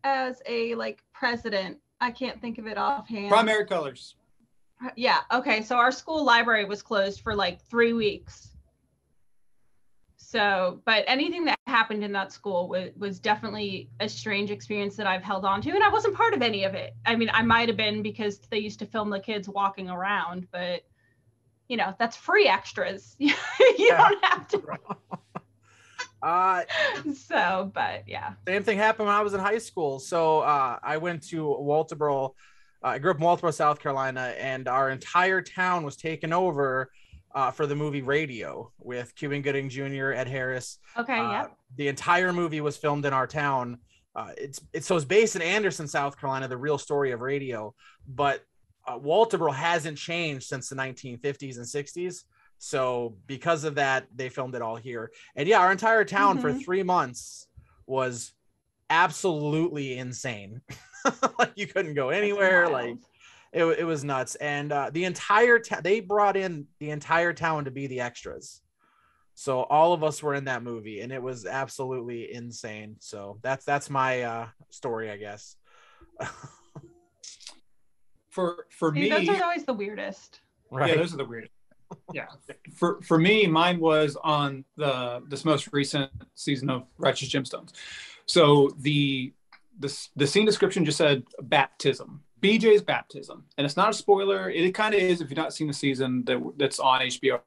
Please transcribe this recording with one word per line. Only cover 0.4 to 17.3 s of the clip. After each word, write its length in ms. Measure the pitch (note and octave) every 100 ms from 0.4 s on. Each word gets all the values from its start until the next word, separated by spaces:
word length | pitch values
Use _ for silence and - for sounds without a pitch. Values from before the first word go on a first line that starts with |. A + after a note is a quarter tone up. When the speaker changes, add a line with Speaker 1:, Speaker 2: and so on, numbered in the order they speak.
| -
Speaker 1:
a, 300 | A#3 A#3 A3+
like, 260 | A3+ G#3+ _
president. 680 | - B3 A#3+ A#3 G3+ F#3+ - _ _
I 100 | B3
can't 280 | A#3+ B3+ -
think 160 | A#3+ A#3
of 100 | A3
it 100 | G#3
offhand. 520 | G#3 C#4 - A3+ G3+
Speaker 2:
Primary 360 | G#3 A3+ G#3+ G#3
Colors. 500 | F3+ D3 B2+ - _ _ _ _ _ _ _ B3 -
Speaker 1:
Yeah. 260 | A#3+ E3 -
Okay. 300 | A#3+ C#4 A3
So 140 | A3 B3
our 140 | A#3+
school 320 | C4 - D#4
library 420 | C#4 A#3 A#3 A3 G3+
was 160 | G3+
closed 400 | - G#3+ G3 G3
for, 140 | - G#3
like, 260 | F#3 F3+
three 300 | _ A#3 A#3
weeks. 580 | A#3 G#3+ - - - - - _ _ _ _ _ _ _ _ _ _ _ _ _ _ _ _
So, 640 | - A3+ G#3 G3 F#3 F3+ -
but 180 | A3 -
anything 380 | C4+ D#4+ F4 D#4+
that 140 | G#3 -
happened 360 | B3 A3 G#3+
in 80 | G#3
that 180 | G3+ G3
school 360 | - G3+ F3+ F3+
was, 220 | F#3 F#3 -
was 220 | G3+ F#3
definitely 720 | G#3+ G#3 A3+ G#3+ G#3 F#3+ - -
a 100 | G#3
strange 400 | - A3 G3+ G3+
experience 440 | G#3 - G#3 G3+ G3+
that 100 | G3+
I've 160 | F#3+
held 220 | F#3+ G3 G3
on 160 | G3
to. 80 | C#4+
And 120 | F#4
I 60 | G#4+
wasn't 260 | G#4+ G#4 G4
part 180 | A#4
of 80 | F#4+
any 220 | A#3+ G#3
of 100 | G3
it. 200 | F#3+ - - A3
I 100 | A#3
mean, 140 | A3+